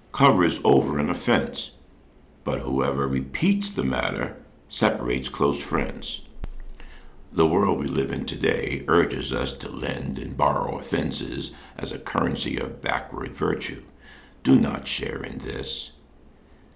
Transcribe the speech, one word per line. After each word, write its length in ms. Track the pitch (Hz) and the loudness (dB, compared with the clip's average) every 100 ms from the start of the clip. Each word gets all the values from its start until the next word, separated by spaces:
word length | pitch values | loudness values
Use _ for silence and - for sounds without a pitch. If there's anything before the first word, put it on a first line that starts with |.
| _ | _
covers 480 | - 139 104 85 - | 4 6 8 4 4
over 380 | - 135 - 73 | 4 6 4 0
an 100 | 76 | 0
offense, 640 | 85 - 107 - - - - - - - - - _ | 0 2 2 2 -6 -10 -14 -20 -20 -20 -20 -20 _
but 160 | - 64 | -4 -2
whoever 480 | 65 65 67 69 67 | 0 0 0 0 0
repeats 600 | 67 67 - 90 67 - | 0 -4 0 2 2 0
the 140 | - | 0
matter 540 | 67 62 50 50 - - - - - | 0 0 0 0 -4 -6 -20 -20 -6
separates 600 | - 107 - 62 65 67 | 2 2 2 0 0 -2
close 320 | - 71 73 | 2 2 2
friends." 600 | - 82 69 - - - - - - - - - - - - - - | 0 0 0 -4 -8 -8 -10 -8 -8 -6 -10 -12 -14 -16 -18 -18 -8
The 160 | - 80 | 2 4
world 320 | 87 98 80 | 4 2 2
we 80 | 71 | 0
live 240 | 67 - | 0 0
in 120 | 69 | -2
today 600 | - - - - - - - | -4 0 0 2 0 -4 4
urges 460 | 85 80 - - | 4 4 0 -2
us 200 | - 67 | -2 -2
to 140 | - - | -4 -8
lend 520 | - 69 69 67 67 | -6 -6 -4 -4 -6
and 160 | - 65 | -6 2
borrow 420 | 71 - - - | 2 2 0 -4
offenses 720 | - 85 76 - - - - - - - | -2 -2 0 -2 -4 -4 -6 -10 -18 -10
as 140 | - | -8
a 80 | - | -8
currency 580 | - - - - - - | -2 0 0 0 -2 -2
of 240 | - - | -6 -6
backward 540 | - - - - - | -4 -4 -4 -10 -8
virtue. 480 | - 82 82 - - - - - - - - | -2 -2 -2 -4 -10 -16 -20 -20 -20 -20 -6
Do 100 | 131 | 6
not 320 | 135 - - - | 6 6 -2 -4
share 380 | - - - | -2 -2 -6
in 140 | - - | -8 -8
this. 520 | - - - - - - - - - - - - - | -8 -6 -4 -6 -8 -16 -20 -20 -20 -20 -20 -20 -20